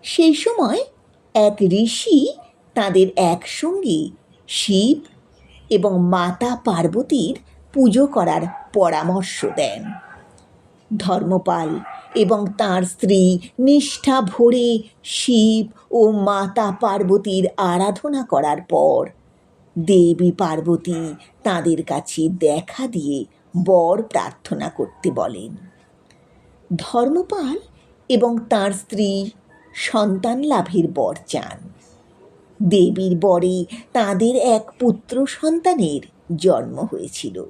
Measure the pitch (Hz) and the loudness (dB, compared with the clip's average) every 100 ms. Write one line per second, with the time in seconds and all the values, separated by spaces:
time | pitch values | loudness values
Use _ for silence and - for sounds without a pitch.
0 | - - 320 302 453 466 247 339 554 _ | -4 2 4 4 0 0 0 -2 -6 _
1 | _ _ _ 220 208 208 190 190 226 - | _ _ _ 2 2 4 2 2 0 -2
2 | 466 302 349 587 - _ _ - 202 190 | 2 4 2 -6 -20 _ _ -4 2 4
3 | 190 - 175 175 - - 311 381 320 160 | 4 4 2 0 -6 -6 -4 -2 -2 -2
4 | 156 - _ _ - - - 196 220 302 | -2 -10 _ _ -10 -6 0 2 2 0
5 | - _ _ _ _ - - 208 196 185 | -2 _ _ _ _ -20 -2 0 2 2
6 | 175 185 175 180 240 240 - 170 165 196 | 2 2 0 -2 -4 -2 -2 0 0 -2
7 | - 277 180 - - - _ 277 254 220 | 0 -2 -2 -6 -14 -20 _ 2 4 4
8 | 277 247 170 160 170 - - 208 175 156 | 2 2 0 -2 -4 -10 -4 2 2 2
9 | 165 185 185 - 107 - 131 107 - - | -2 -2 -4 -6 -6 -4 -4 -6 -12 -14
10 | - - - _ _ _ _ _ _ 214 | -18 -20 -20 _ _ _ _ _ _ -6
11 | 185 180 165 185 185 175 160 160 - - | -2 -2 0 0 0 -2 -2 -6 -10 -18
12 | - - 185 214 202 - 214 185 180 - | -6 0 2 0 -2 -4 -2 0 -2 -2
13 | 190 196 185 180 - - 262 294 - - | 0 4 4 2 -6 0 4 4 2 -4
14 | - 262 196 - 240 247 240 226 220 _ | 0 0 0 4 4 6 2 0 -4 _
15 | - - - 240 220 220 220 - _ 233 | -12 -6 2 4 4 2 -2 -10 _ 4
16 | 220 214 196 202 196 196 208 190 226 196 | 4 4 0 0 -2 -2 -2 0 -2 0
17 | 185 202 202 190 185 - 185 180 196 202 | 2 0 2 -2 -2 -2 0 0 0 -2
18 | 294 277 240 - 151 151 - 156 156 131 | -4 -4 -2 0 0 -4 -2 2 2 2
19 | - - _ _ _ _ _ 170 165 190 | -2 -12 _ _ _ _ _ -6 4 6
20 | 170 170 180 170 180 160 160 170 - 165 | 6 4 0 0 -2 -2 -2 -2 -2 -6
21 | 160 175 - _ 220 180 165 160 156 143 | -8 -12 -20 _ -4 -2 -2 -2 -4 -6
22 | - - 160 180 156 147 - - 262 190 | -6 -4 -2 0 0 0 -6 -10 -6 -6
23 | 147 139 107 _ _ 175 180 180 165 208 | -4 -6 -8 _ _ -4 2 4 4 0
24 | 220 - 90 - - - 147 - 123 - | -2 -4 -6 -12 -10 -8 -8 -6 -8 -4
25 | 175 120 95 95 107 - 92 _ _ _ | -4 -2 -6 -6 -14 -18 -20 _ _ _
26 | _ _ _ _ _ _ _ 170 - 240 | _ _ _ _ _ _ _ -8 -2 0
27 | 247 330 370 403 269 330 - _ _ _ | 0 -2 -4 -6 -6 -8 -12 _ _ _
28 | _ 240 240 233 226 220 196 190 - 208 | _ 0 2 -2 -2 -2 -2 -6 -10 -4
29 | 208 196 196 _ _ _ _ - - 226 | -2 -2 -8 _ _ _ _ -10 -4 0
30 | 208 190 208 247 294 247 - 190 165 - | 0 -2 -4 -4 -2 -2 0 0 0 -2
31 | 104 - - 135 - - - - _ _ | -4 -4 -8 -10 -8 -16 -20 -20 _ _
32 | _ _ - _ _ _ 175 196 180 180 | _ _ -20 _ _ _ 2 4 4 2
33 | 190 175 196 175 180 185 175 - - 247 | -2 0 2 2 0 -2 -8 -12 -6 -2
34 | 202 190 226 254 247 220 220 _ 247 - | -2 0 0 2 2 0 -2 _ 0 0
35 | - 240 277 - 311 330 359 330 170 143 | -4 -4 -4 -2 -2 0 0 0 0 -2
36 | - _ - 165 185 127 117 127 226 80 | -10 _ -10 -2 2 0 -2 -8 -8 -8
37 | 85 - 110 - | -12 -12 -12 -12